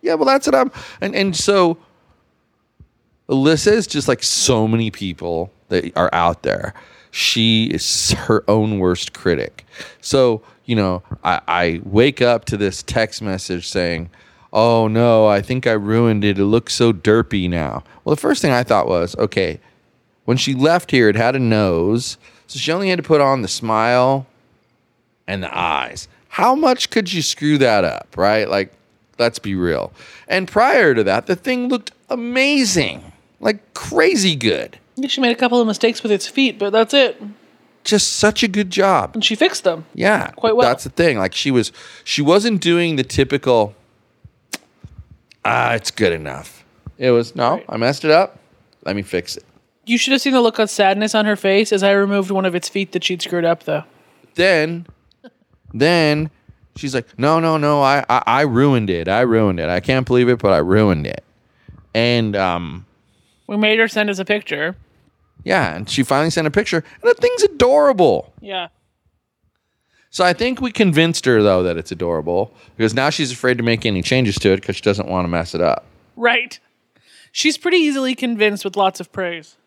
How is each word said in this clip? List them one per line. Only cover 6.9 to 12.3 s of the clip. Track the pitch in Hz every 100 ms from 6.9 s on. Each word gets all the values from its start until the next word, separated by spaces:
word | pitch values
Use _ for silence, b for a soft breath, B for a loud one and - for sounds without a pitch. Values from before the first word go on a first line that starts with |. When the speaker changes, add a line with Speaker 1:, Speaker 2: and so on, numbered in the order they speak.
| B B
Speaker 1:
She | - - 120 113 110 113
is | - - - -
her | - - 110 -
own | 107 107 104
worst | 92 87 -
critic. | - 92 78 50 - _ B B B
So, | - 139 127 107 b b -
you | 113
know, | 95 90 - -
I, | - 87 -
I | 85 87 82 95
wake | 101 131 139
up | 123